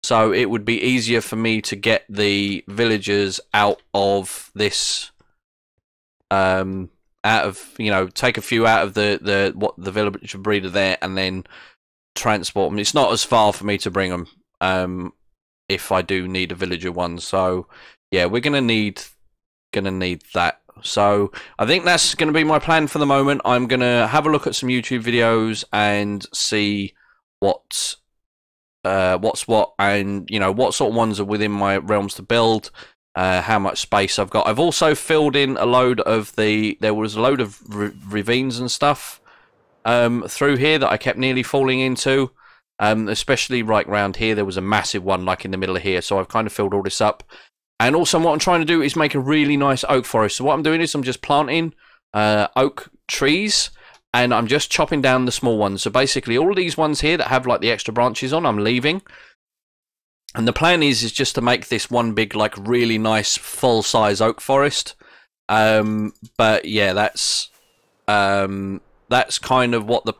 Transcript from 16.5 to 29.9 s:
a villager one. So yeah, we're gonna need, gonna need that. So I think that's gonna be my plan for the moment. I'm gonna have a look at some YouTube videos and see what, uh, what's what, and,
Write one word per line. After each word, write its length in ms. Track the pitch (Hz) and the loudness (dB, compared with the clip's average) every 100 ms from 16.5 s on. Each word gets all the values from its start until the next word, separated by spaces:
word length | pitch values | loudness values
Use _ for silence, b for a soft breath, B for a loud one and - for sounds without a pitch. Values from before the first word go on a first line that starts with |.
a 40 | 90 | -4
villager 360 | 92 90 90 | -4 -4 -6
one. 280 | 87 87 85 | -4 -6 -6
So 480 | - 95 92 90 - B B B _ | -4 0 0 -2 -6 B B B _
yeah, 160 | 92 87 | 0 2
we're 160 | 113 | 0
gonna 180 | 139 143 | 0 0
need, 440 | 123 113 104 95 - _ _ _ _ _ _ | 2 0 0 -6 -18 _ _ _ _ _ _
gonna 200 | - 98 | -4 -4
need 320 | 92 90 87 _ | -2 -4 -4 _
that. 280 | 90 85 - _ - | 0 0 -2 _ -14
So 500 | - - 104 104 101 B B - | -6 2 2 4 0 B B -4
I 80 | 107 | 0
think 180 | 180 175 | 0 2
that's 300 | 170 - - | 2 0 0
gonna 160 | 156 | 0
be 120 | 156 | 2
my 140 | 156 151 | 2 0
plan 300 | 160 160 151 | 2 2 2
for 100 | 160 | 0
the 80 | 143 | 2
moment. 360 | 139 139 143 - | 2 2 0 2
I'm 220 | 123 123 | 0 2
gonna 400 | 127 123 120 110 | 0 2 2 2
have 180 | 143 151 | 2 2
a 60 | |
look 160 | 151 - | 0 0
at 80 | - | -4
some 140 | 127 | -2
YouTube 340 | 127 113 127 | -2 -2 -4
videos 600 | 113 117 117 113 110 107 - | 0 2 4 2 0 -4 -4
and 540 | 104 104 104 104 101 - | 0 2 2 -2 -6 -8
see 640 | - - 107 104 101 98 b b b _ _ | -6 -2 0 0 -2 -6 b b b _ _
what, 580 | 98 - _ - - - _ _ _ _ _ _ _ _ | -2 -2 _ -8 -6 -8 _ _ _ _ _ _ _ _
uh, 340 | 95 95 92 92 | -2 0 2 2
what's 300 | 107 - - | -2 -4 0
what, 260 | 113 - - | 2 2 0
and, 500 | 101 | 0